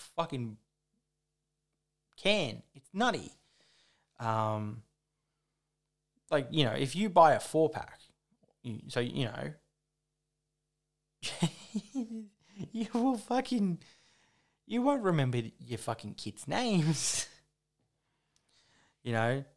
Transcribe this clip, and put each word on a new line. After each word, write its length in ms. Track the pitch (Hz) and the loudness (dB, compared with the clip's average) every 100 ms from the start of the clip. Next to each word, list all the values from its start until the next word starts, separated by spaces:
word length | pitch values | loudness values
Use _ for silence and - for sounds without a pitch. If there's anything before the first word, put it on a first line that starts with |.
| - - | -10 -6
fucking 420 | 165 131 117 107 _ _ _ _ _ _ _ _ _ _ _ _ _ _ _ - | -4 -4 -8 -10 _ _ _ _ _ _ _ _ _ _ _ _ _ _ _ -4
can. 440 | 190 208 143 57 - 139 | 0 0 0 -6 -14 -20
It's 140 | - | -12
nutty. 380 | 190 247 175 - - _ _ _ _ _ _ _ _ | -2 0 0 -8 -18 _ _ _ _ _ _ _ _
Um, 640 | 117 110 110 107 104 113 - _ _ _ _ _ _ _ _ _ _ _ _ _ _ | -2 0 0 -2 -4 -8 -16 _ _ _ _ _ _ _ _ _ _ _ _ _ _
like, 180 | 156 127 | 0 0
you 140 | 156 127 | 2 2
know, 80 | |
if 220 | - 131 170 | 2 -2 -2
you 140 | 214 | 4
buy 240 | 170 160 | 8 8
a 60 | 120 | 8
four-pack, 600 | - 156 160 - - - - _ _ _ _ _ | 2 2 2 0 -10 -16 -20 _ _ _ _ _
you, 180 | 123 107 - | -10 -10 -6
so, 120 | 131 | -4
you 260 | 123 139 131 | -2 -2 -4
know, 280 | - 143 151 _ _ _ _ _ _ _ _ _ _ _ _ _ _ _ _ | -4 -10 -12 _ _ _ _ _ _ _ _ _ _ _ _ _ _ _ _
<laughs> 300 | - - 165 - - 214 - 269 226 226 208 _ _ 202 147 | -10 -2 -4 -4 -10 -10 -6 -8 -6 -8 -12 _ _ -14 -10
you 160 | 226 226 | -6 -4
will 240 | 233 262 240 | 0 2 0
fucking, 600 | - 247 254 247 202 170 - - _ _ _ _ _ _ - | 0 -2 0 0 2 0 -8 -20 _ _ _ _ _ _ -6
you 160 | 226 | 0
won't 220 | 254 277 | 2 2
remember 380 | 196 160 127 120 113 - | 2 2 2 0 -4 -10
your 200 | 120 117 | -8 -8
fucking 340 | - 113 104 | -6 -6 -8
kids' 340 | - 107 - - | -10 -12 -10 -4
names. 800 | - 247 190 156 151 - - - | -2 2 2 2 2 0 -2 -4
<laughs> 60 | - _ _ _ _ _ _ _ _ _ _ _ _ _ _ _ _ | -10 _ _ _ _ _ _ _ _ _ _ _ _ _ _ _ _
You 120 | 120 | -2
know? 320 | 113 117 135 139 | 2 2 0 -4